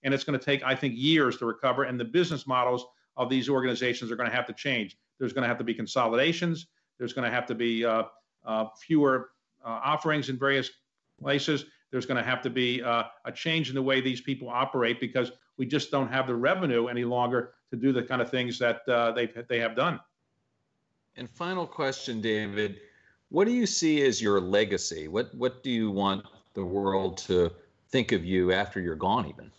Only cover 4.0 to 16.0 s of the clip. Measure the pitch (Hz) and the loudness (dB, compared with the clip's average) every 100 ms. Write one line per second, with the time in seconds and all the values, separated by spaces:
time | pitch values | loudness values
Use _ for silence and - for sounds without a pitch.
4 | 117 113 120 120 120 - 147 123 101 - | -6 -4 -2 -2 -4 -6 -2 -2 -2 -8
5 | _ _ 131 135 120 120 113 117 113 - | _ _ -4 0 0 0 -2 -4 -2 0
6 | 120 117 151 170 175 165 - _ _ _ | 2 4 2 2 -2 -2 -6 _ _ _
7 | 123 131 123 123 123 117 117 113 117 110 | -8 -2 -2 -2 -2 -2 0 2 2 2
8 | 113 - _ _ 120 110 110 - - 156 | 0 -6 _ _ -4 -2 -2 -6 0 4
9 | 143 131 123 _ _ _ 120 113 131 151 | 4 2 -2 _ _ _ -10 -6 -2 0
10 | 165 151 135 127 139 139 127 - _ _ | 0 0 -2 -2 2 2 -2 -10 _ _
11 | _ _ 139 139 139 147 - _ _ 131 | _ _ -2 0 2 -2 -4 _ _ -6
12 | 123 131 117 127 131 120 123 123 120 117 | -2 -2 0 -2 -2 0 0 0 0 0
13 | 117 - - 127 165 160 139 135 131 131 | -2 -8 -12 -6 -2 0 0 -2 2 2
14 | 131 123 - 135 123 123 135 135 117 123 | 2 -2 -4 -6 -4 -2 0 2 0 0
15 | 127 131 123 - _ - 131 143 139 143 | -2 -2 -2 -4 _ -8 -2 -2 0 -2